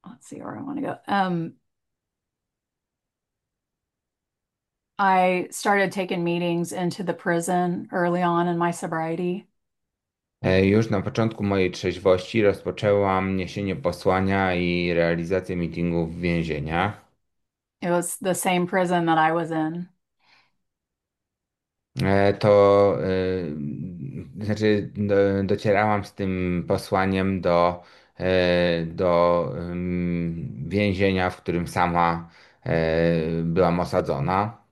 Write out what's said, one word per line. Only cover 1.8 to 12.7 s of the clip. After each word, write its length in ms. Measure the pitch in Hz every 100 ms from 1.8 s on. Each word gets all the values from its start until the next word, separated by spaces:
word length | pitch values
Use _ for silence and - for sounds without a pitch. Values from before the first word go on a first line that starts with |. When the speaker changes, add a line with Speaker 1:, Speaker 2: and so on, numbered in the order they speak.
| _ _ _ _ _ _ _ _ _ _ _ _ _ _ _ _ _ _ _ _ _ _ _ _ _ _ _ _ _ _ _ -
Speaker 1:
I 520 | 196 190 185 180 -
started 420 | - 208 202 190
taking 320 | 196 185 180
meetings 480 | 170 170 175 170 170
into 320 | 190 175 -
the 100 | 175
prison 760 | 170 185 170 170 180 180 180 -
early 300 | 185 175 175
on 260 | 175 170 175
in 100 | 170
my 140 | 175
sobriety. 760 | 175 180 165 160 165 180 185 - _ _ _ _ _ _ _ _ _
Speaker 2:
E, 220 | - 95 98
już 240 | 107 113
na 120 | 98
początku 420 | 104 - 110 -
mojej 260 | 104 98 90
trzeźwości 720 | - 95 90 98 92 - 113
rozpoczęłam 960 | 101 92 90